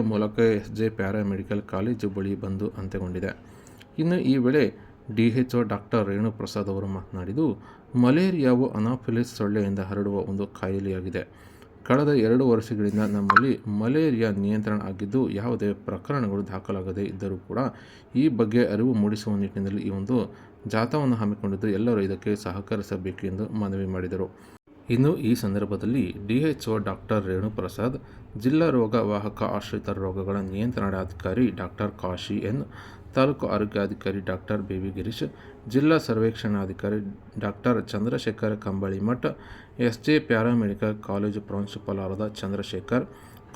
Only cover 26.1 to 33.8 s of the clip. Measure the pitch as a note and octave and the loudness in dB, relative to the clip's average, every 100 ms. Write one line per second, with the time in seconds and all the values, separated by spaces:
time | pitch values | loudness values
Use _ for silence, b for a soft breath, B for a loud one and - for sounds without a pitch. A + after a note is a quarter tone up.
26.1 | - G2+ A#2+ D#3 C#3+ - A2 G2+ F#2+ - | -4 -2 2 2 0 -2 -2 -2 -4 -2
27.1 | G#2+ F#2+ F#2 G#2 G#2+ F#2 - A2+ C3+ B | 0 2 0 -2 -2 -4 -2 -2 -2 B
28.1 | B B G#2+ A#2+ D#3 E3 C3 A2 A#2 G#2 | B B -2 2 4 4 4 4 2 2
29.1 | G#2 G#2 G#2+ G#2+ G2 - G#2+ G2+ F#2+ F#2+ | 0 -2 -2 -2 -2 -4 -6 -4 -4 -4
30.1 | F#2+ F#2+ G2+ F#2+ G2 A#2 - G2+ F#2+ F#2+ | -2 -2 -2 -2 -2 -2 0 0 -2 -4
31.1 | - F#2+ G2 B2+ F#2 F#2 - G#2 G2+ F#2 | -6 -2 2 2 0 -6 -4 -4 -4 -6
32.1 | F2+ - G2+ F#2+ C3 C#3+ B B B - | -6 -4 -4 -2 -4 -6 B B B -4
33.1 | - C3+ C#3+ - G2+ G#2 G#2 | 2 2 2 0 0 0 0